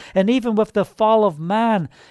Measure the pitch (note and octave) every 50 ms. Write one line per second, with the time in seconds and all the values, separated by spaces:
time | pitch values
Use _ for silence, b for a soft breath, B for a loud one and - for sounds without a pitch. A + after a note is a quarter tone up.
0 | B B B F#3+ F#3+ G#3+ B3 C4 A3 A#3+ A3 G#3+ A3 - - G#3 F#3 - - -
1 | A3 G#3+ A3 A3 G#3+ G3 D#3 D3 D#3+ E3+ G3+ A3 A#3 A#3 A3 F#3+ D#3 - b b
2 | b b